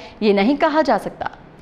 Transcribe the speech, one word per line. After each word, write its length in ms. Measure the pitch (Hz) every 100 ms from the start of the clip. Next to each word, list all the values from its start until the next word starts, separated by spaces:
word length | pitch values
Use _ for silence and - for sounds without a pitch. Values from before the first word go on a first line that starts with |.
| - -
ये 100 | 214
नहीं 220 | - 196 285
कहा 240 | 330 302
जा 160 | 311 208
सकता। 320 | 180 - - - - -